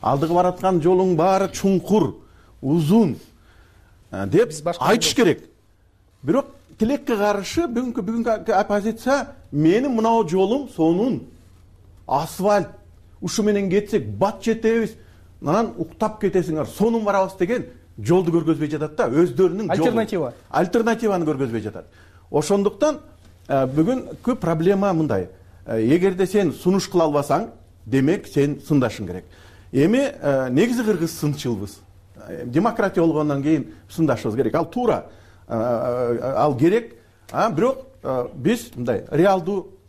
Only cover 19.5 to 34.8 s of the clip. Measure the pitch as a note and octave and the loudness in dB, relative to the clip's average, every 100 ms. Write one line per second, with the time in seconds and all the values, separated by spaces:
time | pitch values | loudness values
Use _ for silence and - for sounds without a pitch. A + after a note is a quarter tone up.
19.5 | F#3 G#3 C#3 G3+ A3 A3 F#3+ C#3 - - | 2 -2 0 2 0 -2 -2 -6 -8 -6
20.5 | D3 F#3+ A#3+ A3+ A3+ A3+ F#3+ D#3+ C#3 C3+ | -2 0 0 0 0 0 0 0 -2 -2
21.5 | A2+ G#2 F#2 - - - - - - D3+ | -4 -6 -10 -18 -20 -20 -20 -4 -4 0
22.5 | G3+ G3+ G#3 D4 C#4+ - - - - - | 2 0 0 -2 -2 -10 -20 -20 -20 -4
23.5 | C#3 C3 C#3 E3 B3+ - C#3 - B3+ E3 | 0 0 2 0 0 -4 -8 -4 -2 -2
24.5 | D#3+ E3 G3 G3+ E3+ D#3 G2+ F2+ - - | 0 2 2 2 0 0 -2 -4 -10 -20
25.5 | - - A2+ A2 D#3+ F#3+ F#3 F#3 G#3 F#3 | -20 -6 -2 2 4 2 0 0 2 0
26.5 | - F3 F#3+ - E3+ D#3+ C#3+ C#3+ D3 A3+ | 0 0 0 0 0 2 2 0 -2 -2
27.5 | - - - - C3 C3+ G3 - - C#3+ | -12 -20 -20 -2 2 2 0 -2 0 0
28.5 | C#3+ - D3+ B2 - F#2+ F2+ - - - | -2 0 0 0 -4 -10 -10 -14 -20 -20
29.5 | - - B2 D3+ A#3+ C#4 - C#3+ C3+ B2+ | -20 -6 0 2 2 0 -2 -2 0 0
30.5 | B2+ A#3 B3 A3 F#3+ D#3+ - D3+ D3 C3+ | 2 2 0 0 0 -2 -4 -4 -4 -4
31.5 | A2 G2+ - - - _ - G#2+ - B2 | -6 -8 -14 -20 -20 _ -20 -16 -12 -4
32.5 | B2 A3 A3+ G3+ F#3 E3 D#3 D3+ C#3 C#3 | 0 0 0 -2 2 2 2 0 -2 0
33.5 | D#3+ - - - - D#3+ A#2+ B2 A2 B2 | 0 -2 -14 -18 -2 0 0 -2 0 0
34.5 | D3+ E3 - | 0 -2 -2